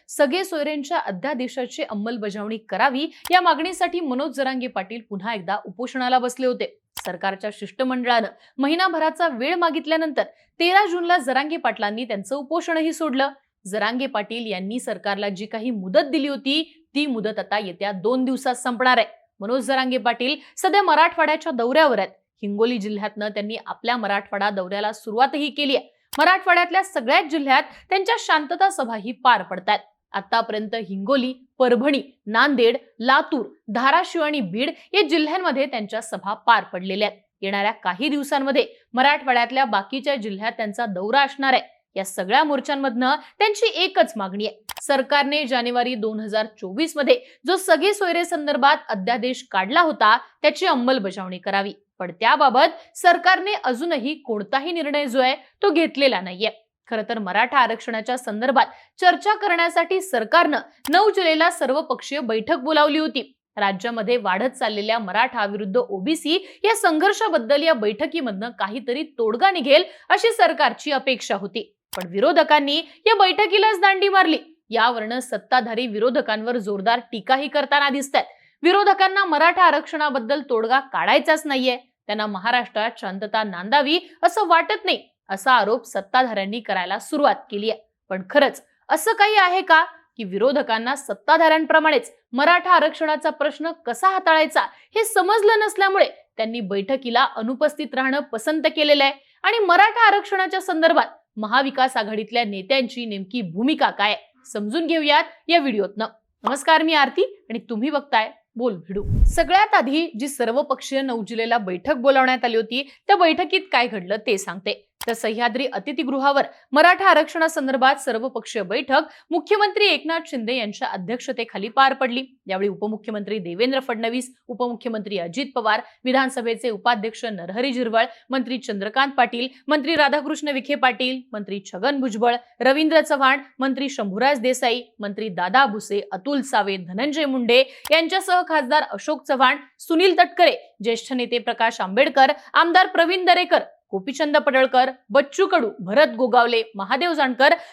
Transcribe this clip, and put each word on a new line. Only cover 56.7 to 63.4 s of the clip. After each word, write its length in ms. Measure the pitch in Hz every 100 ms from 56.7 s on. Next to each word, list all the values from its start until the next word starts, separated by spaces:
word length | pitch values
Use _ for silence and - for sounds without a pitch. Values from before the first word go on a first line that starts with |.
| _ -
खरं 120 | 220 214
तर 100 | 226
मराठा 380 | 196 196 220 277
आरक्षणाच्या 600 | 233 226 - 220 220 247
संदर्भात 480 | 233 208 262 262 - - _ -
चर्चा 320 | 359 349 403
करण्यासाठी 680 | 427 403 339 339 339 339 381
सरकारनं 560 | 381 240 214 330 330 254 - _ -
नऊ 200 | 339 427
जुलैला 400 | 392 339 320 339
सर्वपक्षीय 720 | 339 269 277 320 247 - 285
बैठक 360 | 233 220 220 311
बोलावली 420 | 262 311 302 302
होती. 360 | 311 269 - _